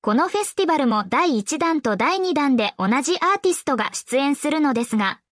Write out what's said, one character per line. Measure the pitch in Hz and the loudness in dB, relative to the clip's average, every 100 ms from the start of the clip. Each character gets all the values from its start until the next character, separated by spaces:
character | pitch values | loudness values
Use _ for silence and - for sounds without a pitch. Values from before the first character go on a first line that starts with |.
こ | - | 0
の | 220 349 | 0 2
フ | 403 | 0
ェ | |
ス | 415 | -4
テ | - | -2
ィ | 359 | 0
バ | 311 | 2
ル | 254 | 2
も | 214 196 | 0 0
第 | 247 349 240 | 0 2 0
一 | 202 302 | -2 -2
弾 | 330 320 | 0 0
と | 233 196 | -2 0
第 | 254 381 | 0 0
二 | 370 | 0
弾 | 302 285 247 | 0 2 2
で | 208 - | 0 -2
同 | 190 247 | 0 0
じ | 285 359 | 0 0
ア | 339 392 | 2 2
ー | |
テ | 370 | 2
ィ | |
ス | 339 | 0
ト | - 247 | -2 -2
が | 214 | -2
出 | - - 254 | -6 -4 0
演 | 277 | 0
す | 277 302 | 0 -2
る | 311 | 2
の | 294 | 2
で | 226 | 2
す | 240 220 | 0 0
が | 196 - _ | -2 -4 _